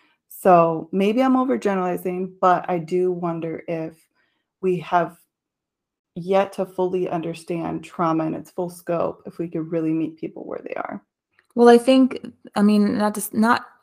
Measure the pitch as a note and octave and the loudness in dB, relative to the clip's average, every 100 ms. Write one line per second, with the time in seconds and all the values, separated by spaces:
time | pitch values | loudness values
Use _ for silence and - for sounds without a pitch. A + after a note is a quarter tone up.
0 | _ _ _ - G3+ F3 E3 D#3+ D#3+ G3 | _ _ _ -2 6 6 6 2 -4 -2
1 | G3 A#3 C4 C4 C4 A#3+ G3+ F#3+ F3+ F3+ | 0 2 2 2 0 -2 0 -2 -2 -4
2 | F#3 F3+ F#3 - F#3 F3 - F3+ D#3 F3+ | -4 -6 -8 0 2 2 0 -4 -2 -2
3 | F3+ F3 F3 E3+ E3 D#3+ - E3 D#3+ E3 | 0 -2 -4 -6 -8 -10 -8 -8 -8 -12
4 | _ _ _ _ _ _ F#3 F3 D3+ F3+ | _ _ _ _ _ _ -2 -2 0 0
5 | E3 - _ _ _ _ _ _ _ _ | 0 -6 _ _ _ _ _ _ _ _
6 | _ - F3 G3 G3 - F#3 - F3+ F#3 | _ -10 0 2 2 -2 -6 -2 -2 -2
7 | F3+ E3+ E3 E3 - E3+ E3 E3 D#3+ - | -4 -4 -6 -8 -8 -6 -4 -8 -8 -2
8 | E3 D#3+ D#3+ D#3+ D#3 - F3 F3 - E3+ | 0 0 -2 -6 -10 -8 -8 -8 -6 -2
9 | - - - - E3+ E3+ D#3+ E3 D#3+ D#3+ | -2 -6 -12 -10 -8 -8 -6 -4 -2 -2
10 | D#3+ - D#3+ - - - - - - G#3 | -4 -8 -12 -12 -12 -12 -10 -8 -8 -10
11 | - _ _ _ _ - A#3+ A#3 A#3 C4 | -16 _ _ _ _ 4 8 8 6 4
12 | C4 - - - - G#3 G#3 G#3 G3+ G3 | 4 0 -12 -18 -8 0 2 4 2 0
13 | G#3 G#3 - - A3 - - _ | -2 -4 -6 0 2 2 -2 _